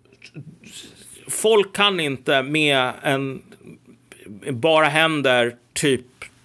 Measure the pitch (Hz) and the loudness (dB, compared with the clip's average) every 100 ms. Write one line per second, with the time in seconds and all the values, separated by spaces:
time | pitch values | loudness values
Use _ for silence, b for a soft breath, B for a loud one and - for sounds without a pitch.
0 | _ _ - 160 - - - - - - | _ _ -20 -20 -20 -20 -20 -20 -20 -20
1 | - - - - 220 220 190 - 202 185 | -20 -20 -10 -4 2 2 2 0 0 0
2 | 151 131 - 139 131 156 151 139 127 123 | -4 -4 -2 -2 0 0 0 2 0 -4
3 | 151 139 135 131 - - - - _ - | -2 -2 -4 -8 -16 -20 -20 -20 _ -20
4 | _ - - 101 95 120 160 156 151 156 | _ -20 -20 -14 -10 -2 2 4 4 4
5 | 160 156 135 123 120 120 _ - 151 131 | 2 2 2 2 0 -4 _ -4 0 -2
6 | - _ - _ | -4 _ -20 _